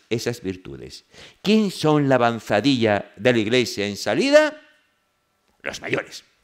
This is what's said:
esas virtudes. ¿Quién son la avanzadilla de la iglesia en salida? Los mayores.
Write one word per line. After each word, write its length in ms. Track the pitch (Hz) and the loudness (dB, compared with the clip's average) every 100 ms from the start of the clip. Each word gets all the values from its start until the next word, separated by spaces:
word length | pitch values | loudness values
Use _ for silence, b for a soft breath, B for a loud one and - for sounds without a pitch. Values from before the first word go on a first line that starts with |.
| - | -6
esas 320 | 117 120 120 | -6 -4 -6
virtudes. 640 | 92 90 - 67 65 - _ B B B | -8 -10 -12 -16 -18 -20 _ B B B
¿Quién 280 | - 220 202 | 0 2 2
son 380 | - 156 151 139 | -2 2 2 4
la 80 | 127 | 2
avanzadilla 960 | 117 117 - 104 123 127 110 101 - - | 2 -2 -2 0 2 2 2 0 -4 -2
de 160 | 117 | 0
la 60 | 120 | 2
iglesia 480 | 107 127 117 - 101 | 2 0 0 -4 -6
en 100 | 98 | -6
salida? 640 | 104 120 269 294 302 302 _ _ _ _ _ _ _ _ _ _ | -4 -2 4 4 4 -4 _ _ _ _ _ _ _ _ _ _
Los 180 | - - | -12 -10
mayores. 440 | 92 120 - - _ _ | -6 -6 -8 -18 _ _